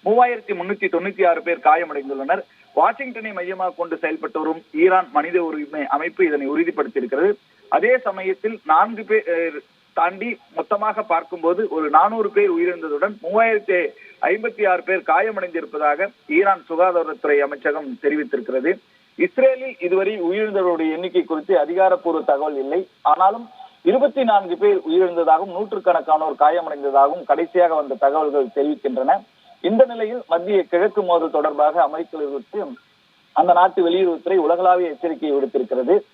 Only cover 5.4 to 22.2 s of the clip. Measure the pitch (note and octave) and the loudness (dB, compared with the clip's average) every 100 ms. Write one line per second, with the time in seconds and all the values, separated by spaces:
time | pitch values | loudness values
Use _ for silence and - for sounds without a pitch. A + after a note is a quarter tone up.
5.4 | E3 D3+ D3 D3+ C#3 C#3 E3+ D#3+ F3 D3 | -2 -6 -8 -8 -4 -4 -4 0 0 0
6.4 | C3+ D#3 E3 - C3 C3+ B2 C3+ F#3 G#3 | -2 -2 -2 -2 -4 -4 -4 0 0 -2
7.4 | _ _ _ D3 G#3 B3+ A#3+ F#3+ F#3 F#3+ | _ _ _ 0 2 0 -2 -6 -6 -4
8.4 | G#3+ A3 - D#3+ G#3+ A3 G#3+ G#3+ F#3+ E3+ | -6 -8 0 2 2 -2 -2 -2 0 -4
9.4 | E3 D3 _ _ _ - E3+ F#3+ A3+ A3+ | -4 -6 _ _ _ -2 -2 -2 -10 -10
10.4 | _ - - G#3 G#3+ G#3 G#3 E3+ E3+ F3 | _ -10 -4 -2 -2 -4 -2 -4 -4 -4
11.4 | E3 F3+ A3 D#3+ D3+ D#3 G3 A3+ G3+ G3+ | -2 0 -2 -4 2 4 4 0 -2 0
12.4 | G3+ E3+ F3 F3 D#3+ D3 F#3+ G#3 E3 G#3 | 0 0 -2 -4 -6 -4 -4 -4 -4 2
13.4 | A3+ G#3+ G3+ F3+ D#3+ - - _ D3 G#3 | 2 0 0 -2 -2 -8 -20 _ -2 -2
14.4 | A#3 A3+ G#3 F3+ E3+ F#3 E3 E3 A3 G#3 | -4 -2 0 0 0 -4 0 0 0 -4
15.4 | F3+ E3 D#3 - D3+ D3 G3 _ - F3+ | -6 -6 -8 -2 -2 0 -4 _ -2 2
16.4 | G3 F#3+ - E3 F#3 F3 D#3 D3 D3 D3 | 2 0 -2 2 2 2 -2 -4 0 2
17.4 | C#3+ C#3+ D3+ D3+ C#3+ A#2+ C#3+ D3+ C#3+ C3 | 2 -2 -4 -4 -6 -4 -2 -2 -2 -6
18.4 | A#2+ C3 C#3 G3 _ _ _ - F#3 - | -4 -2 -2 -4 _ _ _ -4 -2 2
19.4 | C4 C4 C4 A#3+ F3 F#3+ G3 G#3+ E3+ G3 | 2 2 -8 -6 -2 0 0 -2 -2 -2
20.4 | G#3+ G3 F3+ E3 D#3+ D#3+ F3+ F3+ D#3+ D#3+ | -2 0 0 0 -2 -2 -2 -2 -2 -6
21.4 | D3+ F3+ D3 F3 F#3+ F3+ F3 D#3+ | 0 0 2 2 2 2 -2 -2